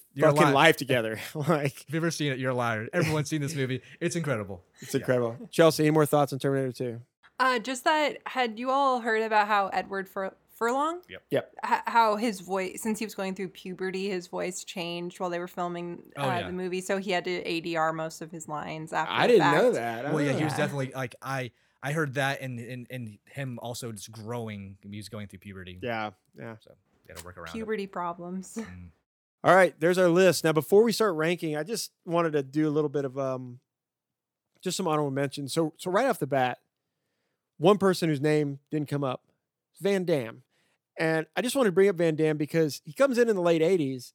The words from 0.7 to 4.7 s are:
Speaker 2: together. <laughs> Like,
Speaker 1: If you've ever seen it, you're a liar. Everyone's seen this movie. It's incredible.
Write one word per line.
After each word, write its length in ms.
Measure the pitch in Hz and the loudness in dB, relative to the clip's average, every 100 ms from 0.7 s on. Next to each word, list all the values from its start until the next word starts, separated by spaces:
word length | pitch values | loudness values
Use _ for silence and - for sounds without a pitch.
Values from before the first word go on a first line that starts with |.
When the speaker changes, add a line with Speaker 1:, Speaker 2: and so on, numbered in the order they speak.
| 156 | 6
Speaker 2:
together. 440 | 127 127 110 107 - | 2 0 0 -4 -8
<laughs> 60 | |
Like, 340 | 160 143 151 143 - | -4 0 0 0 -6
Speaker 1:
If 40 | - | -6
you've 80 | 160 | -2
ever 80 | 170 | -2
seen 220 | - 147 | -2 -2
it, 60 | 127 | -2
you're 120 | 127 | -2
a 40 | 123 | 0
liar. 340 | 120 107 113 | 0 -2 -4
Everyone's 380 | 180 160 156 143 | -2 0 0 -2
seen 100 | 156 | -4
this 160 | 139 143 | -4 -4
movie. 260 | 127 127 - - | -4 -6 -10 -8
It's 160 | 170 170 | -6 -4
incredible. 440 | 147 117 95 92 - | -4 -4 -6 -12 -18